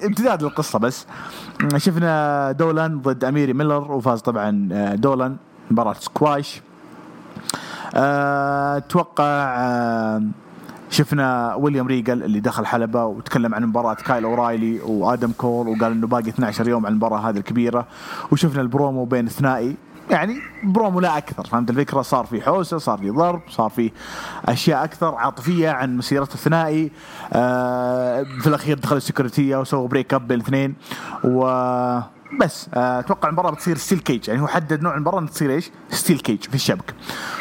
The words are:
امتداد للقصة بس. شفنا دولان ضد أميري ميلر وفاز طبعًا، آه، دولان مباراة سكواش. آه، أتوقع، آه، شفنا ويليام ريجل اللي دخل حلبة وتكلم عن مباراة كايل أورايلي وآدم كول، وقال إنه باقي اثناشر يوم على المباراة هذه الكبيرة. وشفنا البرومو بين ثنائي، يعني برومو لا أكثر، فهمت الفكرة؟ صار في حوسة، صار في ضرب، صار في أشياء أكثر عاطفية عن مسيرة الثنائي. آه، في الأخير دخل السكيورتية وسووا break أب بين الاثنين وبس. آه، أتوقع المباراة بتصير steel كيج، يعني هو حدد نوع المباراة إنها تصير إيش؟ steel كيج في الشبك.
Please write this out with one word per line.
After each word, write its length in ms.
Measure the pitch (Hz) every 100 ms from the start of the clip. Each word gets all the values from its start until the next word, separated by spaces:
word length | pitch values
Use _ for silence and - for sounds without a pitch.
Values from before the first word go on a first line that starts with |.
| 202
امتداد 380 | 202 247 220
للقصة 360 | 151 - 151 110
بس. 260 | 113 131 - - - - - - 143 147
شفنا 720 | 190 165 170 156 147 143 139
دولان 500 | 135 165 156 160 156
ضد 220 | 131 127
أميري 300 | 127 147 143
ميلر 380 | 127 151 147 143
وفاز 300 | 139 123 117
طبعًا، 480 | 113 113 104 104 98
آه، 240 | 98 101 101
دولان 420 | 139 135 127 135 - - -
مباراة 220 | 113 110
سكواش. 680 | 98 - - 151 143 147 - - - - - - - - - - - - - - -
آه، 840 | 135 143 143 143 139 139 143 143
أتوقع، 760 | 139 180 165 - 147 143 139 123
آه، 640 | 123 123 120 117 110 110 107 - - - - - -
شفنا 640 | - 147 147 135 123 120 104
ويليام 320 | 143 143 127
ريجل 360 | 131 117 123
اللي 160 | 98 107
دخل 260 | 113 107 107
حلبة 400 | 123 113 120 113
وتكلم 500 | 101 - - 117 107
عن 100 | 117
مباراة 280 | 113 117
كايل 300 | 107 - 123
أورايلي 560 | 113 120 120 117 113 113
وآدم 500 | - 110 95 123 120
كول، 360 | 117 123 120 117
وقال 240 | 110 113
إنه 160 | 113 113
باقي 220 | 123 117
اثناشر 380 | 113 120 104 117
يوم 180 | 120 104
على 60 |
المباراة 380 | 107 113 107 110
هذه 80 | 101
الكبيرة. 500 | 98 113 117 120 120 - - - -
وشفنا 300 | 147 170 139
البرومو 440 | 127 135 143 131 123
بين 220 | 127 117
ثنائي، 460 | - 139 127 120 147 - - -
يعني 300 | 170 180 254 - -
برومو 360 | 202 190 220 180
لا 180 | 180 151
أكثر، 260 | - -
فهمت 260 | 101 120 117
الفكرة؟ 320 | 120 143 139
صار 240 | 127 131 110
في 160 | 117
حوسة، 360 | 135 180 165 165
صار 200 | - 104
في 120 | 98
ضرب، 320 | 120 175 175 -
صار 200 | - 110
في 220 | - 113 - - - - - -
أشياء 380 | 123 - 143
أكثر 320 | 151 - 165 123
عاطفية 540 | 120 131 127 180 160
عن 280 | 139 131 123
مسيرة 320 | 120 139 139
الثنائي. 580 | - 156 160 160 156 156 - - - -
آه، 880 | - 123 127 123 123 123 127 127 123
في 240 | 139 131 120
الأخير 320 | 147 139 143
دخل 160 | 139 147
السكيورتية 640 | - - 127 - 139 135
وسووا 300 | 135 143 123
break 260 | 135 127
أب 140 | 135 120
بين 100 | 123
الاثنين 380 | 110 135 139 143 - - - -
وبس. 1500 | 127 127 127 127 127 127 123 123 120 - - 285 185 - -
آه، 260 | 123 123 127
أتوقع 300 | 123 117 156
المباراة 220 | 165 180
بتصير 260 | 151 - 156
steel 220 | - 185
كيج، 280 | - 123 -
يعني 140 | 117
هو 60 | 147
حدد 340 | 175 151 156
نوع 140 | 170 147
المباراة 240 | 151 190
إنها 100 | 156
تصير 220 | - 143
إيش؟ 200 | 139 175 - -
steel 300 | - - 143
كيج 240 | - 104
في 120 | - 131
الشبك. 380 | - 95 - - - - - -